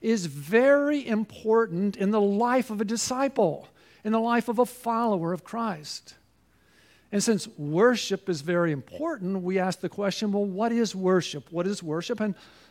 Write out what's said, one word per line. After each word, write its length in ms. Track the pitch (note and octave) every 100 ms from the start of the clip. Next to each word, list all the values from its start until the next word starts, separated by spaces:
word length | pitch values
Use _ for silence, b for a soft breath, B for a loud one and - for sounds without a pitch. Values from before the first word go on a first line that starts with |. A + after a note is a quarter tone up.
is 240 | A3+ A3+ E3+
very 800 | C#3 C#3+ A3+ C4+ C#4+ C#4+ D4 A#3
important 920 | G#3+ G#3+ - A3 A3+ A3 E3+ G3+ G3
in 140 | G3
the 100 | G#3+
life 500 | G3+ G3+ A#3+ B3+ -
of 100 | G#3
a 40 |
disciple, 840 | G#3+ A3+ - B3+ C#4 - F#3 D3 - _ b b
in 80 | G#3+
the 80 | A3+
life 280 | A3+ A#3 A3+
of 100 | A3+
a 80 | B3
follower 640 | - A#3 A3+ A#3 G3 E3
of 120 | F3+
Christ. 680 | - A#3 A3+ D#3 D3 - - - _ _ _ b b b b b b
And 120 | G3+
since 260 | G#3+ G3+ A3 -
worship 680 | D3 D#3+ A#3 A#3 - F#3+ -
is 120 | D#3+
very 300 | D3+ F3 E3+
important, 720 | C#3+ - - D#4+ C4+ F3+ F#3+
we 160 | F3+ F#3+
ask 220 | F#3 F3
the 80 | F3
question, 420 | - G3+ - G#3+
well, 140 | G3+
what 280 | G3+ F#3 A#3
is 220 | A#3 A3
worship? 560 | F#3+ F#3 F#3 - D3 -
What 160 | E3+ F#3
is 160 | G3+
worship? 380 | E3 D#3+ F3 A3
And 160 | G#3+ - B B B